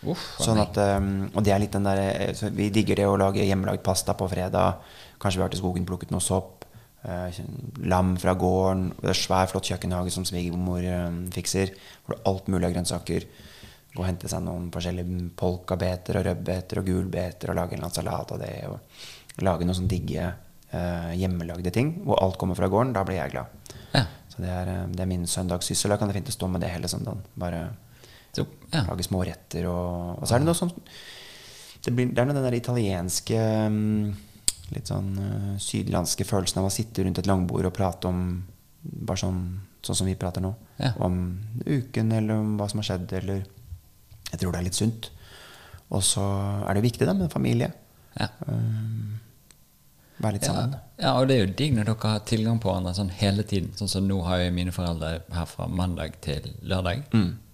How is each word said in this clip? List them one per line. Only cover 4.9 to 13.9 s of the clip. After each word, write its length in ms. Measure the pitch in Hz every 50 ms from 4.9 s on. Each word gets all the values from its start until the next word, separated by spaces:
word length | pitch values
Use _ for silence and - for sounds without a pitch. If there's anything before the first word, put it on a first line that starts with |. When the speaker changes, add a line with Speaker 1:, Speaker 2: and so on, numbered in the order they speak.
| - - - - - -
Speaker 2:
Kanskje 160 | - 101 92
vi 60 | 92
har 60 | 92 92
til 100 | - 92
skogen 260 | - 90 90 90 90
plukket 240 | 87 92 87 - -
noe 100 | - 90
sopp, 440 | - - 95 92 - - - - - - - - - - _ - -
eh, 260 | 85 90 87 90 90 87 90 85 - - - - - - -
lam 380 | 87 87 92 90 95 92 92
fra 180 | 90 - 90 92
gården. 580 | 92 90 92 92 92 92 95 95 92 92 87 - -
Det 100 | - 98
er 80 | 92 -
svær, 300 | - - 98 92 95 92
flott 160 | - 101 - -
kjøkkenhage 400 | 98 90 - 90 90 90 90 90
som 140 | - 92 92
svigermor, 580 | - 92 87 87 87 85 90 90 90 90 90
ehm, 480 | 90 90 90 87 87 87 85 85 90 90
fikser, 400 | 87 92 87 - - 98 98 95 - - - - - - _
hvor 120 | - -
det 40 | -
er 80 | - 98
alt 160 | 95 92 - -
mulig 160 | 95 90 92
av 80 | 92 87
grønnsaker. 500 | 90 87 - - 87 - - 85 90 - - - - - - - - - - - - _ _